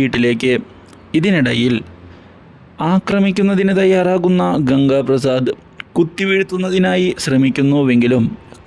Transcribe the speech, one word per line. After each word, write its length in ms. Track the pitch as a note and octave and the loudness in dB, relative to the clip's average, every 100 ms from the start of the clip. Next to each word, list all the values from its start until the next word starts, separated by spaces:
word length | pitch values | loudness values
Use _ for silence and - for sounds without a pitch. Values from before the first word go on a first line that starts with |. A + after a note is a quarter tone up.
വീട്ടിലേക്ക്. 520 | C3 A#2+ A#2+ A#2 B2+ A#2+ - - - - - F3 | 0 0 0 0 0 -2 -4 -18 -20 -20 -6 -2
ഇതിനിടയിൽ 560 | G3 E3+ B2 A#2 B2 A2 - - - - - - - - - - D#3+ | 0 2 0 0 0 -2 -6 -18 -20 -20 -20 -20 -20 -20 -18 -6 0
ആക്രമിക്കുന്നതിന് 840 | F#3+ - G3+ G3 F#3 G3 G3 G3 G3 | 0 0 0 0 0 0 0 0 2
തയ്യാറാകുന്ന 640 | F#3+ F#3 F3+ F#3 F3+ F3+ F3+ E3 B2+ | 2 2 2 0 2 0 0 0 0
ഗംഗാപ്രസാദ് 840 | C3+ C#3 C#3 B2+ C3+ C3+ B2+ B2 - - - - E3+ | 2 2 2 0 0 0 -2 -2 -6 -12 -20 -6 -2
കുത്തിവീഴ്ത്തുന്നതിനായി 1120 | E3 - G3 G3 F#3+ F#3 F#3 F#3+ F#3 F#3 F#3 - | -2 -2 -2 0 -2 -4 -2 0 0 0 -2 -4
ശ്രമിക്കുന്നുവെങ്കിലും 1000 | - C3 C3+ C#3 C3+ D3 C3+ A#2+ A#2+ B2 A2+ - - - | -2 0 0 0 0 2 2 2 2 2 0 -6 -16 -10